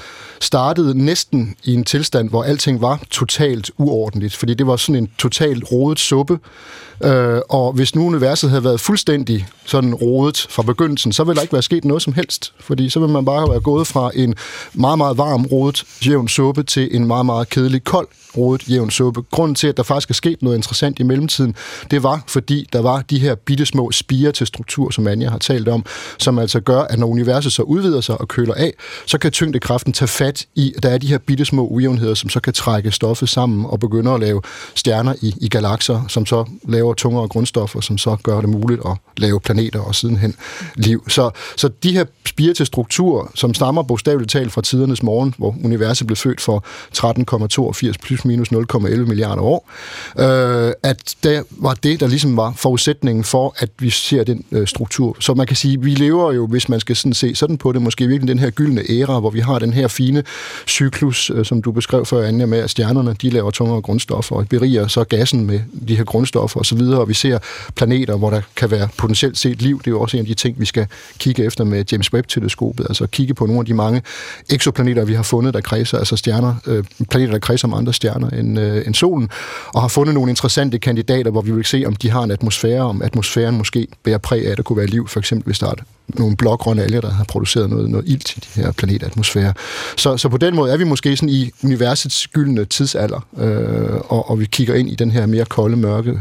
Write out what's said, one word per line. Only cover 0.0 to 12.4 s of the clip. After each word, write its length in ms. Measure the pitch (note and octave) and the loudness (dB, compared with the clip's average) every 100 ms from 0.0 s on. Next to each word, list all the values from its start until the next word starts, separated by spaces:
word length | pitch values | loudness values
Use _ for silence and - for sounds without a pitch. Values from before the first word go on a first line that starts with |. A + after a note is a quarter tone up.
| - - - - | -8 -20 -20 -8
startede 640 | - C3+ C3 E3 D3+ C3 | -2 0 2 2 2 2
næsten 500 | C#3+ F3 - C#3 A2+ - | 2 0 0 -2 -2 -4
i 100 | - | -2
en 100 | B2 | 0
tilstand, 460 | A2 C#3+ D3+ B2+ A2+ | 0 -2 0 0 0
hvor 120 | A2+ | 0
alting 360 | C3 D3 - B2 | 0 0 0 2
var 220 | A#2+ C#3+ - | 0 -2 -4
totalt 600 | - B2 - D3 A#2+ G2+ - | -4 -2 0 0 0 -4 -2
uordentligt, 580 | D3 A2+ G#2+ G#2 G#2 - | 0 0 -2 -2 -4 -2
fordi 180 | A#2 | -2
det 120 | A#2+ C3+ | 0 2
var 100 | B2 | 2
sådan 200 | - C#3 | 2 0
en 60 | G#2+ - | 0 -2
totalt 460 | B2+ - D#3 B2 G2+ | -2 0 0 0 0
rodet 260 | B2 C#3 D#3 | 0 2 0
suppe. 400 | - C3+ C#3+ F3 - - - - - - | 0 2 2 -2 -4 -20 -20 -20 -20 -2
Øh, 340 | - C3 A#2+ A#2 - | 2 4 4 0 0
og 240 | C3+ B2 | 0 2
hvis 220 | C3 C3 | 2 2
nu 120 | D#3 E3+ | 2 2
universet 440 | D#3+ C3 D#3 C#3+ | 2 2 2 2
havde 140 | C3+ | 2
været 160 | B2 A#2 | 2 2
fuldstændig 680 | - G#3 - D3 A#2 A2 F#2+ - | 0 0 2 0 0 -2 -4 -10
sådan 300 | - C#3 B2+ | -4 0 2
rodet 520 | A#2 A#2+ C3 C#3+ D3 - | 2 2 2 2 0 -4
fra 120 | - | -2
begyndelsen, 500 | A2+ A#2+ E3 C#3 A#2+ | 0 2 0 0 0
så 120 | G2+ | 0
ville 120 | D#3+ D#3 | 2 0
der 60 | |
ikke 100 | C#3+ | 0
være 100 | C#3 | 0
sket 220 | - E3+ | 0 0
noget 180 | C#3+ D3+ | 2 0
som 100 | D3+ | 0
helst, 400 | C#3 F3 - | -2 -2 -6